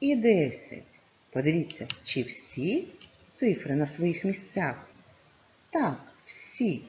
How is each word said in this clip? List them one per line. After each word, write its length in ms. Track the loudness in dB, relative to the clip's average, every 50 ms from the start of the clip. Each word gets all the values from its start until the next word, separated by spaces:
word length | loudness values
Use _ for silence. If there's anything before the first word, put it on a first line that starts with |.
і 160 | 2 2 4
десять. 680 | 6 6 6 8 6 6 2 0 -6 -12 -16 -16 -16 -18 -20 _ -20 _ _ _ _ _ -6
Подивіться, 580 | -2 0 2 4 4 2 0 -2 -6 -8 -6 -6 -6 -6 -4
чи 180 | -4 -2 -2
всі 640 | -2 -4 -6 -12 -12 -10 -6 -4 -2 0 0 0 -2 -4 -12 -20 -20 -20 -20 -20 -20 -16
цифри 460 | -6 0 2 2 2 2 0 -2 0
на 100 | 0 0
своїх 380 | 0 -2 0 0 0 0 0 -2
місцях? 680 | -2 -2 -4 -6 -6 -4 -2 -2 -2 -4 -6 -12 -20 -20 -20 -20 -20 -20 _ _ _ _ _ _ _ _ _ _ -4
Так, 420 | 0 0 2 0 0 -4 -8 -18 -20 -20 -14
всі. 580 | -14 -12 -12 -12 -10 -2 0 0 0 0 -2 -6